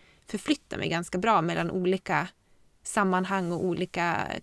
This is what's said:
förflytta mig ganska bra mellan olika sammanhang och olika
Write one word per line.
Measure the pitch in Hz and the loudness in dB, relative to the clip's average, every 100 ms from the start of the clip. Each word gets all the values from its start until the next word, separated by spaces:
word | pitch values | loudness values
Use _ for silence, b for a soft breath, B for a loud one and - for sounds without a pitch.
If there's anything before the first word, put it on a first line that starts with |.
| b b - | b b -10
förflytta | 208 - 302 - - | -4 -2 -2 -4 -6
mig | - | -2
ganska | 165 175 180 | -2 -2 0
bra | 226 196 | 4 4
mellan | 165 170 170 | 2 0 -2
olika | 185 185 190 - 151 180 - _ - _ _ | 0 0 0 0 -2 -2 -8 _ -20 _ _
sammanhang | - 220 190 185 185 196 175 | -4 0 2 2 2 0 0
och | 170 | 0
olika | 185 175 185 175 170 - - - | 0 0 -2 0 0 0 -2 -6